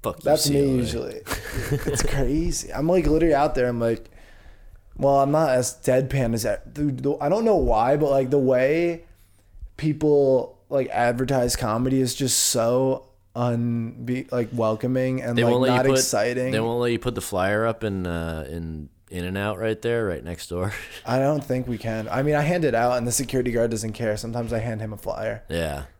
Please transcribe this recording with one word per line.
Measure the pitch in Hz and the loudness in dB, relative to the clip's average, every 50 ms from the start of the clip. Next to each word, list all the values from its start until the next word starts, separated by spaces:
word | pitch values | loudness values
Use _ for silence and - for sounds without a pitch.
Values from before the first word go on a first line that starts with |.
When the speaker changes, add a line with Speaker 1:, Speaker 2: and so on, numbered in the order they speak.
| - | -4
Speaker 1:
fuck | 107 85 - | -6 -6 -4
Speaker 2:
That's | - - 151 156 - 147 | 2 2 2 2 2 2
me | 143 139 | 2 4
Speaker 1:
U | 143 | 4
C | 139 | 4
L | 131 | 2
A. | |
Speaker 2:
usually. | 127 120 110 113 117 127 135 - - - - - - - - - | 2 0 -2 -4 -4 -6 -6 -10 -12 -8 -8 -8 -8 -8 -8 -8
Speaker 1:
<laughs> | - - - 143 139 - | -6 -4 -2 -2 -2 -2
Speaker 2:
It's | - 143 131 - | -4 -2 0 0
crazy. | - - 143 131 120 139 160 165 175 156 - - - - | 0 2 2 0 0 0 0 0 -2 -2 -4 -6 -8 -6
I'm, | 117 143 | -4 0
like, | 165 180 185 160 | 2 2 4 4
literally | 147 151 160 165 165 151 | 4 4 4 4 4 4
out | 139 139 - - | 4 2 2 2
there. | 131 123 | 0 0
I'm | 123 120 117 | 0 0 0
like, | 117 117 117 110 - - - - - - - - - - - - - - - - _ - - - | 0 0 0 -2 -6 -18 -20 -20 -20 -20 -20 -20 -20 -20 -20 -20 -20 -20 -20 -20 _ -20 -8 0
well, | 131 139 139 139 | 2 4 4 4
I'm | 139 139 | 4 4
not | 143 156 165 147 | 4 2 4 4
as | 127 127 123 - - | 4 2 0 0 -6
deadpan | - - - 127 127 139 131 131 139 127 113 117 | -4 0 2 2 2 2 0 0 0 0 0 0
as | 113 104 | -2 -2
that. | 113 104 - - - - | -2 -4 -4 -6 -12 -6
Dude, | 147 147 147 135 127 131 | -2 -2 -2 -2 -2 -2
the, | 143 147 - | -2 -2 0
I | 143 147 | 0 0
don't | 175 214 233 | 0 2 4
know | 226 208 | 4 4
why, | 170 139 120 113 110 113 127 143 | 4 4 4 4 4 4 4 4
but, | 151 151 143 | 2 4 4
like, | 139 135 135 127 | 4 2 2 2
the | 139 143 | 2 2
way | 135 131 131 123 127 135 151 165 170 170 170 170 - - - _ - _ _ _ _ _ _ - - - - | 4 4 4 4 4 4 2 2 2 0 -2 -4 -10 -20 -20 _ -20 _ _ _ _ _ _ -18 -18 -18 -12
people, | - - 151 151 151 151 151 147 143 143 135 131 127 117 - - _ _ _ | -4 -2 -2 0 2 2 4 6 6 6 6 4 2 2 -2 -10 _ _ _
like, | 139 139 131 - | -2 -2 -2 0
advertise | - 107 120 120 120 120 131 120 139 131 123 123 - | 0 0 2 2 2 0 0 0 2 2 2 0 0
comedy | - 131 110 107 113 127 131 131 131 | -2 -2 -2 0 0 0 2 2 2
is | 131 123 123 | 2 0 0
just | - 139 127 - - | -2 -2 0 0 2
so | - - - 123 110 117 123 127 131 131 135 - - - _ _ _ _ _ | 0 2 2 2 2 2 2 2 2 2 0 -2 -6 -18 _ _ _ _ _
unbe-, | 120 123 123 117 117 120 120 117 117 113 113 - 123 120 117 123 127 135 - - | -2 -2 0 0 0 0 0 -2 -2 -4 -6 -8 -10 -6 -6 -6 -6 -4 -4 -2
like, | 123 117 107 127 | -2 -2 -2 -2
welcoming | 117 113 110 110 107 - 123 127 131 127 131 131 127 127 | -2 0 0 0 0 -2 -2 0 0 0 0 -2 -2 -4
and, | 120 120 | -2 0
Speaker 1:
They | 117 117 | 2 2
Speaker 2:
like, | 120 120 | 2 2
Speaker 1:
won't | 123 131 | 2 2
let | 127 | 2
you | 127 | 2
Speaker 2:
not | 127 127 | 4 4
Speaker 1:
put, | 135 135 131 | 4 4 4
Speaker 2:
exciting. | 127 - - 107 107 120 123 127 127 131 127 | 2 2 0 0 0 0 0 -2 -2 -2 0
Speaker 1:
they | 107 | 0
won't | 113 117 117 120 | 0 0 0 0
let | 120 120 120 | 0 0 0
you | 110 | 0
put | - 127 - | -2 -4 -4
the | 98 | -4
flyer | - - 101 92 90 98 104 107 113 | -8 -4 -2 0 0 2 2 2 2
up | 117 113 - 110 | 0 -2 -2 -4
in, | 107 98 95 92 | -4 -2 -2 -2
uh, | 87 85 85 82 82 82 78 76 65 | -2 -2 -2 -4 -4 -4 -6 -8 -8
in | 80 85 82 80 80 78 76 69 _ _ _ _ | -8 -8 -8 -8 -8 -10 -12 -14 _ _ _ _
In-N-Out | - 90 87 90 95 98 101 104 107 90 | -8 -8 -6 -4 -4 -4 -2 -4 -4 -2
right | 110 110 110 110 - | -2 -2 -2 -2 -2
there, | 117 120 117 113 | -2 0 0 0
right | 98 87 71 60 | -2 -4 -4 -6
next | 80 87 - - - | -10 -10 -10 -8 -8
door. | 87 87 92 101 104 - - - | -4 -4 -4 -4 -4 -8 -12 -14
<laughs> | - - - | -16 -14 -6
Speaker 2:
I | - 120 131 | -2 0 2
don't | 135 139 151 147 139 | 2 2 0 -2 -2
think | - 127 127 127 120 | -2 -4 -4 -2 -4
we | 120 110 | -6 -6
can. | - 113 110 110 107 - | -4 -6 -6 -4 -6 -4
I | - 127 135 | -4 -2 0
mean, | 147 151 | 2 2
I | 147 147 | 2 2
hand | 147 180 175 160 | 0 0 0 0
it | 143 117 | 2 2
out, | 113 117 123 123 123 | 4 2 2 2 2
and | 117 | 0
the | 123 117 | -2 -2
security | - 135 117 - 131 123 123 117 | -2 -4 -2 -2 -2 0 0 0
guard | 117 113 113 | 0 0 0
doesn't | 113 110 110 110 104 | 0 -2 -4 -6 -6
care. | - 120 110 107 | -4 -2 -2 -2
Sometimes | 107 - 117 113 120 117 110 120 | -2 -4 -6 -6 -6 -4 -4 -4
I | 113 | -4
hand | 110 120 110 107 | -4 -4 -4 -6
him | 110 107 107 | -6 -8 -8
a | |
flyer. | 104 - 101 - - 110 113 110 110 - - | -8 -8 -8 -6 -4 -4 -6 -6 -6 -10 -6
Speaker 1:
Yeah. | - 85 82 78 71 69 67 - _ | -4 -4 -2 -2 -4 -6 -8 -12 _